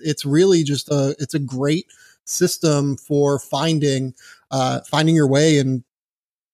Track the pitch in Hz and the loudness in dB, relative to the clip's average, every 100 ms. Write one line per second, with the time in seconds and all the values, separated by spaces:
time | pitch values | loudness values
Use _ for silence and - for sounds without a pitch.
0 | 156 147 143 147 190 175 143 139 - 143 | -6 -6 0 2 4 4 2 -4 -2 -2
1 | 139 147 143 156 127 127 143 156 - _ | -2 -4 -6 -6 -6 -4 -2 -2 -4 _
2 | - _ - - 175 - 165 143 143 131 | -20 _ -10 -2 -2 0 0 0 0 -4
3 | - 147 143 139 - 139 160 160 143 135 | -2 0 2 0 -4 -4 -2 0 0 -2
4 | 131 - - - - 135 131 120 - 147 | -4 -10 -20 -20 -8 -4 -2 -4 -4 0
5 | 156 165 139 135 160 147 135 131 - _ | 2 4 4 4 4 2 2 -4 -8 _
6 | _ _ _ _ _ | _ _ _ _ _